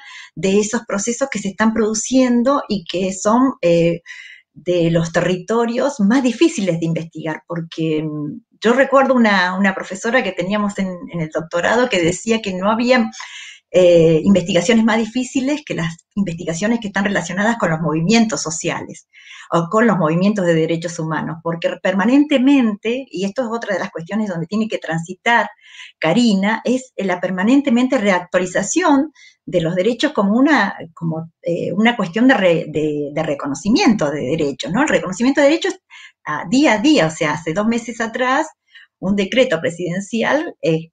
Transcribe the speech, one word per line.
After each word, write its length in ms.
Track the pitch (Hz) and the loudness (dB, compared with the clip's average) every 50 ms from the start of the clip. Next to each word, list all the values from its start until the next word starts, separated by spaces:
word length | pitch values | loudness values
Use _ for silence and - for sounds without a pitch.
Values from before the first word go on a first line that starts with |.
| - - - - - - _ | -6 -14 -20 -20 -20 -18 _
de 260 | - 160 190 190 208 | -4 -2 2 2 2
esos 220 | 214 208 - 240 - - | 2 2 -2 -4 -4 -4
procesos 400 | 185 202 202 240 233 - 269 269 | -6 -4 -4 -4 -4 -2 -4 -4
que 100 | - 208 | -4 -4
se 100 | - 196 | -6 -6
están 240 | 190 - 214 226 220 | -4 0 0 0 2
produciendo 920 | 226 220 208 220 220 - - 247 262 254 254 240 240 233 262 285 285 - - | 2 0 0 -2 -4 -4 0 2 2 4 4 2 2 2 2 0 0 -2 -4
y 160 | 214 190 165 | -4 -6 -4
que 260 | - - 175 190 185 | -6 -4 -4 -4 -4
son, 440 | 190 - - 208 220 247 262 269 247 - | -4 -2 0 2 2 4 2 2 0 0
eh, 420 | - 175 170 170 165 170 170 170 - - - - - - - - _ _ _ | 0 2 4 4 4 2 0 -2 -6 -14 -20 -18 -20 -20 -20 -20 _ _ _
de 360 | - 147 175 180 175 165 165 | -10 -4 -2 0 2 2 2
los 220 | 165 170 165 - | 2 0 0 -2
territorios 880 | - 175 160 170 185 180 - - 226 233 240 233 233 247 262 277 277 - | -2 -2 -2 0 -2 -4 -4 -2 -2 0 0 -2 -2 -2 -2 -2 -2 0
más 240 | 202 196 233 277 247 | 0 2 2 2 2
difíciles 560 | 254 226 - 339 320 330 - 196 180 165 165 | 0 0 2 0 0 0 0 -2 -2 -2 -2
de 60 | 165 | -2
investigar, 580 | 165 160 160 165 165 - - 156 156 156 - - | -2 -4 -4 -6 -8 -12 -10 -8 -8 -8 -10 -10
porque, 580 | - 170 170 165 165 - - 160 160 156 156 156 | -10 -10 -10 -10 -8 -8 -6 -4 -2 -2 -2 -4
mm, 380 | 156 151 151 147 147 - - - _ _ _ | -4 -6 -8 -8 -10 -10 -12 -16 _ _ _
yo 140 | - 208 240 | 0 2 2
recuerdo 400 | 262 269 269 262 269 262 247 262 | 2 2 4 4 4 4 4 4
una, 420 | 247 233 214 202 190 180 180 190 | 4 4 4 2 2 0 0 0
una 200 | 190 202 196 190 | 0 0 0 0
profesora 480 | - 175 - 190 196 - 233 233 254 220 | -2 -6 -10 -10 -8 -4 -2 0 0 0
que 80 | 190 | -2
teníamos 480 | 180 - 175 185 208 214 208 208 202 - | -4 -4 -4 -4 -2 -2 -2 -2 -4 -4
en, 80 | 196 185 180 175 - - - | -4 -6 -6 -8 -12 -10 -8
en 80 | 170 | -6
el 80 | 160 156 | -6 -6
doctorado 600 | - 156 165 165 - 175 170 190 214 233 254 247 | -4 -6 -6 -4 -4 -2 0 2 2 2 2 2
que 120 | 220 180 | 2 0
decía 400 | 170 165 180 - - 220 226 220 | 0 0 0 -2 -2 -2 -2 -2
que 140 | 220 202 185 | -2 -4 -6
no 160 | 180 185 202 | -2 0 0
había, 400 | 226 220 247 240 254 247 220 226 - - - - - - - - - - _ _ | 0 2 2 2 2 2 2 0 -4 -10 -16 -16 -16 -18 -18 -18 -20 -20 _ _
eh, 500 | - 180 185 175 175 170 160 165 165 156 156 | 2 6 6 8 8 8 6 6 4 4 4
investigaciones 600 | 196 196 180 170 170 180 170 - - 226 226 220 | 4 4 4 2 2 0 0 2 4 4 4 4
más 140 | 226 214 226 | 4 2 2
difíciles 640 | 226 220 - 254 254 - - 277 254 269 302 285 294 | 0 -2 -4 -4 -4 -4 -2 -2 -2 -2 -2 -4 -4
que 120 | - 185 | -6 -6
las 320 | 170 165 165 165 - _ _ _ | -6 -6 -6 -8 -10 _ _ _
investigaciones 640 | 208 196 185 165 165 175 160 165 165 202 220 240 226 | -4 -4 -4 -4 -6 -6 -6 -4 -2 -2 0 0 -2
que 80 | 220 196 | -4 -4
están 160 | - 196 196 | -4 -2 -2
relacionadas 540 | 196 196 185 170 - 175 185 208 226 226 214 | -2 -2 -2 -4 -4 -4 -2 0 0 0 0
con 120 | 208 175 | 0 -2
los 120 | 160 160 | 0 -2
movimientos 600 | 165 151 151 160 165 175 226 233 226 220 - 147 | -2 -2 -2 0 2 2 4 4 4 2 0 -4
sociales 640 | - 156 160 - - 165 139 107 - - - - - _ _ - - - - - - - | -6 -6 -6 -6 -4 -4 -6 -6 -8 -12 -14 -18 -20 _ _ -20 -20 -20 -20 -20 -8 -2
o 160 | - 170 165 165 | -2 0 0 0
con 160 | - 220 240 | 2 2 4
los 120 | 233 185 165 | 4 4 2
movimientos 480 | 170 151 165 170 185 202 214 202 180 | 2 2 2 2 2 2 2 2 2
de 100 | 170 165 | 2 2
derechos 420 | 160 160 160 165 165 170 170 165 - | 2 2 0 0 -2 -4 -6 -8 -6
humanos, 400 | 160 160 156 151 - 156 160 - - | -6 -6 -4 -6 -6 -6 -8 -8 -6
porque 260 | 165 170 170 - 180 - - - | -6 -6 -4 -4 -6 -6 -4 -2
permanentemente, 1200 | 196 185 196 185 226 254 285 294 294 294 254 247 269 285 277 247 220 202 202 - 220 240 262 269 - | -2 0 0 2 4 4 4 4 4 2 2 4 6 6 6 4 2 0 -2 -4 -4 -4 -4 -6 -8
y 140 | - - 190 | -8 -6 -6
esto 180 | 196 196 - 254 | -4 -4 -4 -4
es 60 | 220 | -4
otra 240 | 226 233 233 196 196 | -4 -6 -4 -4 -4
de 40 | 175 | -4
las 120 | 180 190 | -4 -6
cuestiones 380 | - 160 165 165 196 220 214 202 | -8 -10 -8 -6 -4 -4 -4 -4
donde 180 | 175 165 165 - | -4 -6 -6 -4
tiene 200 | - 214 220 220 | -2 -2 -2 -2
que 120 | 202 - | -4 -6
transitar 720 | - - 160 165 165 165 185 - - 233 240 226 208 - - _ _ - - - - - - _ | -6 -4 -6 -6 -6 -8 -10 -6 -2 2 2 2 2 -2 -6 _ _ -20 -20 -20 -20 -20 -10 _
Karina, 600 | - 156 165 233 247 233 196 190 190 208 226 - - | -2 0 2 4 4 4 4 2 2 0 -2 -2 -2
es 300 | 208 247 254 - - _ - | -2 -2 -2 -4 -6 _ -6
la 220 | 196 190 180 180 | -4 -4 -2 -2
permanentemente 800 | 185 180 190 180 185 220 262 285 277 294 233 240 254 262 277 254 | -4 -4 -2 0 2 4 4 4 4 4 2 2 2 2 2 2
reactualización 1120 | 202 202 185 175 - - - 185 185 180 - - 202 - - 320 370 339 285 269 294 311 - _ - - _ _ _ | 2 2 2 2 0 0 -2 0 0 0 -2 -4 -4 -2 0 0 2 4 4 4 2 0 -4 _ -20 -20 _ _ _
de 160 | - 180 175 | -4 -2 0
los 140 | 165 160 170 | 0 0 0
derechos 380 | 180 185 220 247 240 - 277 294 | 0 0 0 0 0 -2 -2 0
como 200 | - 202 196 208 | 0 0 2 2
una, 400 | 240 269 320 302 247 202 190 - - - 165 _ | 4 4 4 4 4 2 0 -4 -8 -14 -18 _
como, 360 | - 165 165 156 160 165 165 - _ | -8 -6 -6 -4 -6 -8 -10 -14 _
eh, 300 | - 175 170 175 - 165 - | -6 -4 -4 -4 -4 -4 -2
una 220 | 190 220 233 233 | 0 2 2 2
cuestión 320 | 233 196 165 170 220 240 262 | 0 -2 -4 -2 2 4 4
de 60 | 262 | 4
re-, 320 | 202 190 180 170 160 160 - | 4 4 4 2 2 0 -4
de, 400 | 147 156 151 156 147 147 147 139 147 | -4 -2 -2 -2 -2 -4 -4 -6 -4
de 100 | 156 160 | -4 -4
reconocimiento 840 | 156 147 - - 143 135 - - 202 233 339 415 311 208 202 160 143 | -4 -4 -4 -4 -6 -6 -4 -2 0 2 2 4 4 2 2 2 -2
de 120 | 143 147 | -2 -2
derechos, 500 | 120 123 151 - 151 139 139 - - - | -4 -2 -2 -2 -2 -2 -4 -6 -6 -4
¿no? 100 | 170 240 | -2 0
El 80 | 294 311 | 0 2
reconocimiento 520 | 240 165 156 170 190 - 233 262 294 311 | 2 0 0 -2 -4 -2 -2 0 2 4
de 60 | 285 277 | 4 4
derechos, 300 | 320 330 330 381 - - _ _ - - - - _ _ _ | 4 2 0 -2 -6 -6 _ _ -20 -20 -20 -20 _ _ _
ah, 200 | - 151 147 - 170 | -8 -8 -8 -4 -2
día 240 | 208 262 294 285 214 | 2 4 4 4 4
a 40 | 214 | 4
día, 280 | 202 302 311 226 160 160 | 4 4 4 4 4 2
o 40 | |
sea, 220 | 160 - 165 151 147 | 0 -2 -2 -2 -2
hace 200 | 160 - 165 160 | -4 -4 -4 -2
dos 140 | 196 214 226 | -2 0 0
meses 340 | 233 233 233 - 233 - | 0 -2 -4 -6 -8 -6
atrás, 460 | 226 226 226 240 254 247 262 294 311 - - _ _ _ - - - _ _ _ | -6 -6 -4 -2 -2 0 0 0 -2 -4 -8 _ _ _ -20 -20 -20 _ _ _
un 160 | - 185 202 | -4 -2 -2
decreto 460 | 202 196 190 - 254 254 - 220 202 | 0 -2 0 2 2 2 2 2 -2
presidencial, 960 | 170 170 165 - 180 165 170 190 202 - - 226 226 240 - 294 330 339 - _ | -2 -4 -4 -4 -6 -6 -6 -6 -6 -6 -4 -2 0 0 0 0 -2 -4 -8 _
eh, 280 | - - 160 160 165 - | -2 0 0 0 -2 -4